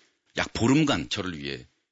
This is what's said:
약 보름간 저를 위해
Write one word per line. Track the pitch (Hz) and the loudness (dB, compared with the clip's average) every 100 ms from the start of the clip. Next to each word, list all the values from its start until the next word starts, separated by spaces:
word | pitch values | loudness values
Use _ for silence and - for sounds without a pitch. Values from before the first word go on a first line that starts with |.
| _ _ _ - | _ _ _ -6
약 | - | -4
보름간 | - 113 143 151 104 65 | 0 4 4 4 0 -2
저를 | - 92 80 | -4 -4 -6
위해 | 71 65 62 _ _ | -8 -8 -12 _ _